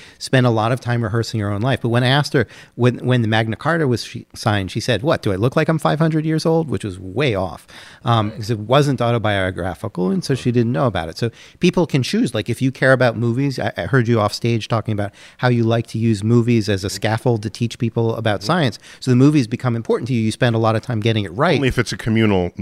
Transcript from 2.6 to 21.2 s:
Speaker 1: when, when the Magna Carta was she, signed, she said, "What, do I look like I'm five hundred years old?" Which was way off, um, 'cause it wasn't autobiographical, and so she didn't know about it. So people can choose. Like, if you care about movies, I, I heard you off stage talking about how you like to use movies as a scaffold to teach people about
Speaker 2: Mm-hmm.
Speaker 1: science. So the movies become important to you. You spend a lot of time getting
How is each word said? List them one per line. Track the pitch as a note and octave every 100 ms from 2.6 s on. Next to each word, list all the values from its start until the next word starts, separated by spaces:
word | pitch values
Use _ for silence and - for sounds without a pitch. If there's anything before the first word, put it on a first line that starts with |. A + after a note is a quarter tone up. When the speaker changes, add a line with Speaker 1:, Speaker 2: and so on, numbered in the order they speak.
| - -
Speaker 1:
when, | B2 B2
when | B2 B2
the | A2
Magna | A2 A2+ A2
Carta | C#3 E3 C#3+
was | A#2+
she, | - - - -
signed, | A2+ G2+ F#2+
she | A2+
said, | - G#2+
"What, | C#3 A#2
do | A2
I | F#2+
look | B2 D#3+
like | D#3
I'm | D#3+
five | D#3+ D3+
hundred | D#3+ D#3 D#3
years | D#3 E3
old?" | E3 D#3
Which | A#2+
was | G#2+ F#2
way | F#2 G2+ D3
off, | G2 F#2 - - - - -
um, | A#2+ A#2 G#2
'cause | A2 G#2+
it | A2
wasn't | G#2+ C3+ C#3+ B2+
autobiographical, | A#2 A#2+ G#2+ G2+ F#2 F#2 F2 E2 G#2+ - F#3
and | F#3+
so | - C3
she | C3
didn't | A#2+ A#2
know | D3 C3
about | F#2 E2
it. | -
So | A#2 - - -
people | F3 F3+ D#3+
can | C#3+
choose. | A#2+ G#3 F#3+
Like, | A2 G#2
if | A2+
you | C3
care | - C3
about | B2+ B2+ A2
movies, | A#2 A#2+ C#3+ B2
I, | G#2 -
I |
heard | F2+ C3+ A2+
you | A2+
off | G#2
stage | - A#2 A#2 -
talking | A2+ G#2+
about | G#2 G2+ - - -
how | B2+
you | A#2+
like | A2+ A#2 -
to | A2+
use | A#2 G#2
movies | A2 A#2+ A#2 A#2 G2+
as | G2
a | G2
scaffold | - G#2+ A2 C3 A2+
to | G#2
teach | - A#2 -
people | A2+ A#2 A2+ A2+
about | A2 G2
Speaker 2:
Mm-hmm. | G2
Speaker 1:
science. | F3 C3 - - -
So | C3+
the | B2
movies | C#3 D3+ A2+
become | B2 B2+ A#2
important | A2 A3+ B2+
to |
you. | A#2+
You | A2
spend | - B2 A2+
a |
lot | A2+ A2
of |
time | - A2+
getting | A2+ A2